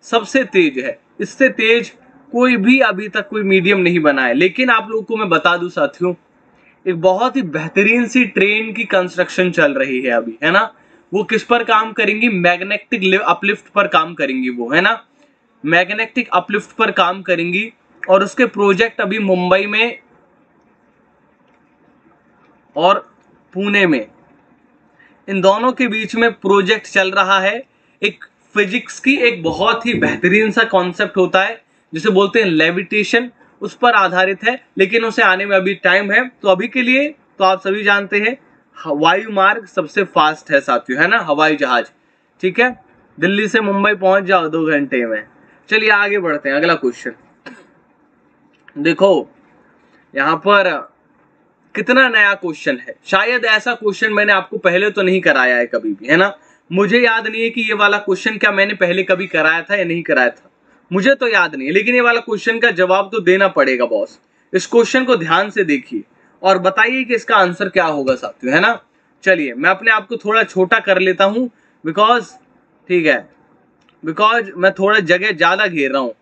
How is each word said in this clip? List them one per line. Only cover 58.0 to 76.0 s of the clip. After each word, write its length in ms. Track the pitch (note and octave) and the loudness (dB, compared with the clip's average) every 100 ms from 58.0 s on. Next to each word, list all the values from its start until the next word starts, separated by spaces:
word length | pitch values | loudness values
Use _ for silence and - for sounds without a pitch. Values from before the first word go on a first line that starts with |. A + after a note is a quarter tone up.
| G#3 F#3 A3 G#3+ | -2 -4 -4 -2
क्या 140 | G#3+ | -2
मैंने 220 | G3 G3 | 0 -2
पहले 300 | G#3 F3 F#3+ | 0 0 0
कभी 240 | F#3+ F#3 F#3 | 0 -2 0
कराया 340 | E3 D#3 E3+ | 0 0 0
था 140 | E3 G3+ | -2 -4
या 100 | F3 | -2
नहीं 180 | E3+ | -4
कराया 260 | D#3+ C#3 B2 | 0 2 2
था, 220 | - _ _ _ _ _ | -2 _ _ _ _ _
मुझे 240 | F3+ G3+ - | 0 2 2
तो 120 | B3 | 0
याद 280 | G#3 F3 C#3+ | 0 0 -4
नहीं 120 | C3 | -2
है, 60 | |
लेकिन 220 | F#3 G#3+ B3 | 0 2 2
ये 60 | |
वाला 180 | A#3+ A#3 | 2 0
क्वेश्चन 400 | - G3+ - A#3 | -2 -4 -4 0
का 120 | A#3 | 0
जवाब 380 | F3+ F#3 F#3 G3 | 2 2 2 0
तो 80 | - | -2
देना 280 | F3 F#3+ G3 | 2 4 2
पड़ेगा 380 | - C3 B2+ A#2+ | 2 0 0 -2
बॉस। 340 | A2 - - _ _ _ | -2 -4 -10 _ _ _
इस 140 | F#3 - | -6 2
क्वेश्चन 380 | A#3 A3+ C4 B3+ | 2 2 0 0
को 100 | A#3 | -2
ध्यान 340 | D#3+ E3 G#3 | 2 0 0
से 140 | G#3 | -2
देखिए 400 | E3+ C#3+ - - - _ _ _ | -2 -2 -2 -12 -12 _ _ _
और 140 | F#3 F#3 | 2 2
बताइए 460 | F3+ F#3+ A#3 C4 | 2 2 0 0
कि 120 | A#3+ A#3 | -2 -4
इसका 200 | - A3 | 0 2
आंसर 340 | F3+ F3 G3 | 2 0 -2
क्या 160 | F#3 E3 | 0 0
होगा 300 | D3 C3 B2+ | -2 0 -2
साथियों, 400 | A2 - B2+ D3+ | -4 -8 0 2
है 60 | |
ना? 220 | G#3+ A#3 _ _ _ _ | 2 -2 _ _ _ _
चलिए 300 | F#3 F3+ C#3+ | 0 0 0
मैं 160 | A#2+ E3 | 0 0
अपने 220 | F#3 A3+ | 2 0
आप 160 | A3 G3 | 0 -2
को 100 | A#3 | -8
थोड़ा 260 | G3+ A3 | -2 0
छोटा 360 | G#3+ F#3 F#3 A3+ | 0 -2 0 0
कर 200 | - F#3 | 2 2
लेता 240 | F#3 F3+ | 2 2
हूँ, 280 | G3 A3 B3+ _ _ _ D#3 | 0 0 -6 _ _ _ -8
because, 360 | E3 G#3+ A#3+ - - _ _ _ _ _ | 0 0 0 -8 -20 _ _ _ _ _
ठीक 180 | F3+ D#3 | 0 0
है, 240 | B2 - _ _ _ _ _ _ _ D#3 | -2 -4 _ _ _ _ _ _ _ -10
because 440 | E3 G#3+ A#3 G3 F3+ | 0 0 0 -4 0
मैं 140 | F#3+ | 0
थोड़ा 280 | F#3+ G3 G#3+ | 2 2 2
जगह 320 | E3 F3+ G#3 | 2 0 0
ज़्यादा 360 | E3+ E3+ F#3+ G#3 | 0 0 0 -2
घेर 240 | E3 C3+ | -2 -2
रहा 100 | C3+ | -2